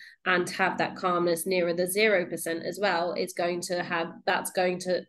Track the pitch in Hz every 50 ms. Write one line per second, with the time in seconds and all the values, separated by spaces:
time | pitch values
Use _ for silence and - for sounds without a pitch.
0 | - - - _ _ 185 185 180 180 180 - - 190 180 180 - 165 - - -
1 | - 185 180 175 175 175 170 165 - 190 185 185 175 170 170 170 180 180 180 202
2 | 214 220 208 185 180 175 175 165 - 165 165 165 - - 175 185 202 202 180 170
3 | 175 175 - - 190 180 - - 175 175 180 175 175 - 185 175 175 - 180 170
4 | 170 170 - - - - 185 180 185 - - - 185 185 180 175 180 180 180 -
5 | 190